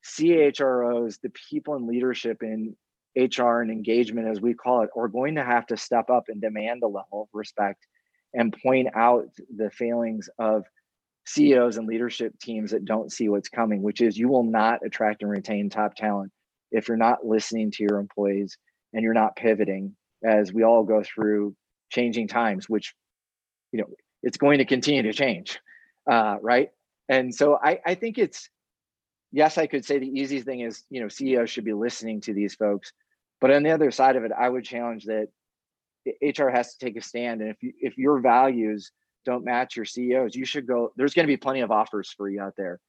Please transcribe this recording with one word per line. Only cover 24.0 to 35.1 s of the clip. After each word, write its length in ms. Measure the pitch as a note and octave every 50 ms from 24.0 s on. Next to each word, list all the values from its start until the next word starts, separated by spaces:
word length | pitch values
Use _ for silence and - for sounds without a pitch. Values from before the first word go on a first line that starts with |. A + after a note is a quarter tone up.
| _ _ _ _
it's 140 | - B2+ -
going 220 | - C#3 C#3+ D3 C#3
to 60 | C3
continue 380 | - C3+ B2+ - D3 D3 C3+
to 100 | A#2 -
change, 460 | G#2+ - C#3 C3 G#2+ F2 - - - - _ _ - - _ _ _ _ _ -
uh, 280 | A#2+ A#2 A2 G#2+ G2+ -
right? 300 | - A2+ B2 B2 C#3+ - _ _ _ _ _ _ _ -
And 260 | C3+ C3 B2+ B2+ A2+
so 240 | - C#3+ D3 D3 -
I, 200 | - D#3 E3+ - -
I 100 | E3+ F#3
think 200 | F#3 A3+ A3+ G#3+ -
it's, 300 | G#3+ D#3 - - - - _ _ _ _ _ _ _ _ _ _ _ _ _ _ _ _
yes, 260 | - C#3 D3+ D#3 - F3
I 80 | D#3+
could 180 | D3 - C#3 A#2+
say 140 | - C#3+ C#3+
the 80 | C3
easy 340 | C3+ C3 C3+ C#3 C3+ C#3 C3+
thing 200 | A#2 C3 C3 B2
is, 240 | A#2+ A#2 G#2+ - _ _
you 120 | C#3 B2+
know, 80 | A#2 G#2
C 240 | - - C#3 C3
E 40 | C3 A#2+
Os 120 | A#2 A2
should 140 | - - G#2+
be 80 | A2
listening 480 | G#2+ G2+ A2+ A#2+ - - A2+ A2+ A2 G#2+
to 100 | - -
these 220 | G#2 G2+ G#2 G2 -
folks, 380 | _ A2 G#2 G2+ G2 - - _ _ _ _ _ _ _ _ _ _
but 100 | - C3
on 140 | C#3 C#3+ D3
the 60 | D#3
other 200 | D#3+ D#3 D#3 C3+
side 240 | A#2 - C3+ C3+ C3
of 80 | B2+
it, 80 | A2+ A2+
I 180 | - - A#2+ B2+
would 160 | B2+ B2+ A2
challenge 420 | - B2 A#2 A#2+ A#2+ A#2 G#2+ F#2+
that 220 | G#2